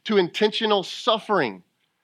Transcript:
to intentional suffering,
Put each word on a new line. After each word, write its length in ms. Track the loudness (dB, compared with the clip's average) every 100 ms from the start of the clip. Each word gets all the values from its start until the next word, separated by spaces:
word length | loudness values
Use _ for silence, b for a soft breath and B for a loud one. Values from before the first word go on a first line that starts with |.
to 140 | -2 2
intentional 640 | 2 2 0 0 0 0
suffering, 800 | -2 -4 -2 0 0 0 0 -4 -16 _ _ _